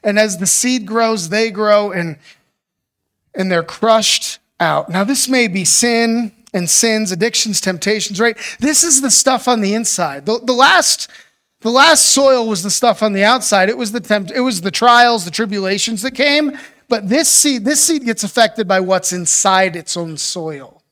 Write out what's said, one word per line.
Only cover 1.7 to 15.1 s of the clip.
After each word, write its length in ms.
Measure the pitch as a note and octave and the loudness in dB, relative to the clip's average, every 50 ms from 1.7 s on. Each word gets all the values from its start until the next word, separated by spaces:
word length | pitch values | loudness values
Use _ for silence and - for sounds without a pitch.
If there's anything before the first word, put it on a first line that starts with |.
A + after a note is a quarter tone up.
| G#3 G#3 G#3 G#3 | 4 4 2 0
and, 260 | F#3 F#3 E3+ E3 D3+ - _ - - _ _ _ _ _ _ _ _ _ _ _ _ _ _ _ _ _ _ _ _ | -4 -4 -6 -6 -8 -12 _ -20 -20 _ _ _ _ _ _ _ _ _ _ _ _ _ _ _ _ _ _ _ _
and 160 | - F#3+ F#3+ | -6 -4 -2
they're 100 | F3+ E3+ | 0 -2
crushed 760 | E3 - - - - A3+ A3 A3+ G#3+ - - - - - - - _ _ _ _ | -2 -4 -8 -2 2 4 4 4 4 0 -2 -2 -4 -8 -12 -14 _ _ _ _
out. 300 | F3 D#3+ D3+ D3 D3+ - | -2 0 0 -2 -2 -2
Now, 140 | E3 F#3 G3 | -2 -2 -2
this 260 | G#3 C#4 B3+ - B3+ | 0 -2 -2 -2 0
may 180 | C4 C4 A#3+ A3 | 0 0 0 0
be 160 | F3 G3 F3+ | -2 -2 0
sin 680 | C#3+ - - A#3 A#3+ A#3 A3+ A#3 A3+ A3+ A#3 A#3+ G#3 _ _ _ - - | 0 0 2 2 0 0 0 0 0 0 -2 -4 -6 _ _ _ -8 -6
and 120 | F#3+ F3+ D#3+ | -6 -2 0
sins, 440 | - - - A3+ A3 G#3+ A3 F#3 | 0 0 2 2 0 0 -2 -4
addictions, 500 | F#3 E3+ G3+ A#3 A3+ - - A3+ G3+ - | -2 -2 -2 -2 -2 -2 -4 -2 -4 -4
temptations, 580 | - F#3+ F#3 D#3+ - G3+ G#3+ G#3+ - - G#3 F3 | -2 -4 -4 -2 -2 -2 -2 -2 -4 -6 -4 0
right? 160 | A3+ A#3 A3 - - - - - | 0 -2 -2 -4 -12 -14 -10 -4
This 240 | A3+ C#4+ D#4 C#4+ - | -2 0 2 2 2
is 180 | E4+ D4 C#4 | 2 2 0
the 100 | C4+ C4 | 0 0
stuff 360 | G3+ - - C4+ C4 A#3+ - B3+ | 0 2 2 2 0 0 0 0
on 140 | B3 A3+ | 0 0
the 140 | G#3 G3 G3+ | 0 -2 -2
inside. 500 | A3+ A#3 - - - F3 D3+ C#3 C#3+ C#3 | -2 -2 -4 -4 -2 -4 -4 -4 -6 -4
The, 140 | G3 A3 A#3 | -4 -4 -4
the 140 | A#3+ B3 B3+ | -2 -2 2
last, 540 | A#3+ C4 D4+ F#4 F4+ D4+ - - - - - - - - _ _ _ _ _ _ _ | 4 4 4 6 4 2 2 -2 -2 -4 -14 -16 -20 -20 _ _ _ _ _ _ _
the 100 | _ A3 | _ 0
last 380 | A#3+ C4 C#4 E4 D#4+ - - - | 2 4 6 6 6 4 4 2
soil 400 | - C4+ C#4 C4+ C4 B3 A#3 A3+ | 2 4 4 4 4 4 2 -2
was 160 | G#3+ F3+ E3+ | -4 -4 -4
the 80 | G3+ | -4
stuff 320 | - - - A#3+ A3 - G#3+ | -2 2 2 2 2 2 0
on 100 | G#3+ G3+ | -2 0
the 100 | G3 G3 | 2 2
outside. 460 | G#3+ B3 B3+ - - G#3+ G3 F#3 G3 | 4 2 2 0 0 2 2 2 2
It 80 | A#3+ B3+ | 0 -4
was 140 | B3 G#3 | -6 -6
the 80 | G#3 A#3+ | -6 -8
tempt-, 320 | F3+ - G#3+ G#3 G3 E3 | -2 -2 -2 -2 -2 -4
it 100 | - C4 | -4 -2
was 200 | B3 C4 A#3 F3+ | -2 -2 -2 -2
the 100 | E3 G3 | -4 -4
trials, 520 | - - A3+ B3 A#3+ A#3+ A#3+ A#3+ | -4 2 4 6 6 8 6 6